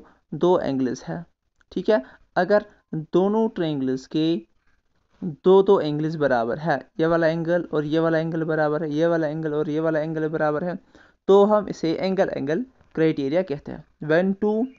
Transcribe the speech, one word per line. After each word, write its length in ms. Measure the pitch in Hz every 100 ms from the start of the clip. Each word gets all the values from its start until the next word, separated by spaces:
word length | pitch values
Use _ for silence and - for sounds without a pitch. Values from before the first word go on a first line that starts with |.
| - _ _
दो 240 | 147 175 180
एंगल्स 440 | 131 135 127 123
है, 200 | - 170 170 _ _ _ _
ठीक 180 | 190 185
है, 140 | 214 262 - _ -
अगर 300 | 180 208 208 _ _ 160 151
दोनों 340 | 175 190 220 226 220
ट्रायंगल्स 500 | 160 147 131 131 - 156
के 100 | 160 170 - _ _ _ _ _ _ _
दो, 400 | 190 143 180 190
दो 160 | 196 190
एंगल्स 360 | 151 147 156 160
बराबर 440 | 143 120 113 147
है, 200 | 160 143 - -
ये 80 | 160
वाला 200 | 170 165
एंगल 400 | 165 160 175 -
और 120 | 156 151
ये 140 | 160
वाला 180 | 165 160
एंगल 260 | 165 165
बराबर 400 | 160 156 151 151
है, 60 | 160
ये 140 | 147 170
वाला 200 | 165 156
एंगल 260 | 156 156
और 160 | 147 151
ये 100 | 151
वाला 200 | 160 160
एंगल 280 | 156 156 156
बराबर 340 | 160 156 147
है, 140 | 175 - - - - _ -
तो 160 | 196 202
हम 220 | 214 -
इसे 240 | - 160
एंगल, 360 | - 190 190 180 -
एंगल 280 | 135 170 254 _ _ -
क्राइटेरिया 460 | 160 147 135 165 190
कहते 220 | 143 -
हैं। 140 | 127 - _ 151
When 260 | 160 190 196
two 240 | 208 220 262